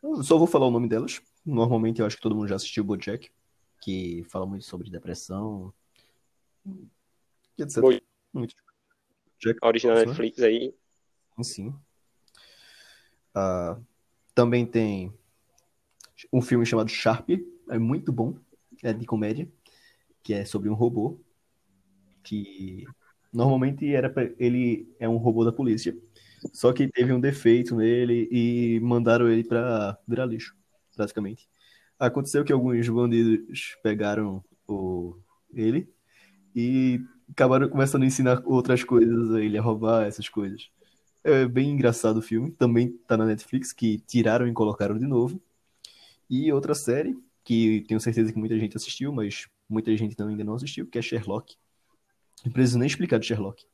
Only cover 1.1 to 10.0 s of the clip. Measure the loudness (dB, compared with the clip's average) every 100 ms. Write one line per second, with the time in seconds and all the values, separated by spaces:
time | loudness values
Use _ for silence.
1.1 | -10 _ _ -4 0 2 2 0 -2 -4
2.1 | -2 -4 -4 -4 -6 -6 -6 -4 -4 -6
3.1 | -10 -12 _ _ _ _ _ -8 -8 -8
4.1 | -10 -10 -8 -8 -10 -12 -14 -14 -14 -14
5.1 | -14 -10 -8 -8 -10 -14 -20 _ _ _
6.1 | _ _ _ _ _ -20 -18 -20 _ _
7.1 | _ _ _ _ -12 -6 4 4 4 _
8.1 | _ _ -10 -10 _ _ _ _ _ _
9.1 | _ _ _ -2 2 2 4 4 4